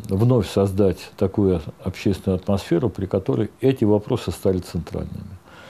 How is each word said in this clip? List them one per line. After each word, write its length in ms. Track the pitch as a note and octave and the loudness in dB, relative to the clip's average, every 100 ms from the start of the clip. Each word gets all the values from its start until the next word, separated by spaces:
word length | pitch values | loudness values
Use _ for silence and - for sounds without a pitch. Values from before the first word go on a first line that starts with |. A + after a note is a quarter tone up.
| G#2 | -4
вновь 420 | F#2+ A#2+ B2+ F#2 | 2 4 4 2
создать 480 | - G2 F#2+ G2 E2+ - - | 2 2 4 2 0 -6 -4
такую 460 | G2 - G2 F2 - - | -2 2 2 2 -2 -10
общественную 580 | - - A2 F#2 - F#2 | -8 -4 -2 -2 0 -2
атмосферу, 500 | - G2 - E3+ A#2+ | 0 -2 0 0 0
при 160 | - G2 | -2 -2
которой 460 | G2+ - C3 G#2 - | -2 0 0 -2 0
эти 240 | C3 C3+ | 0 2
вопросы 480 | G#2+ G#2 - A#2+ - | 4 4 2 -4 -4
стали 260 | F2 G2+ F#2 | -2 0 0
центральными. 760 | F2 F2+ D2+ E2 D#2 - F2+ F#2 - - - | -2 -8 -6 -8 -8 -10 -14 -18 -20 -20 -20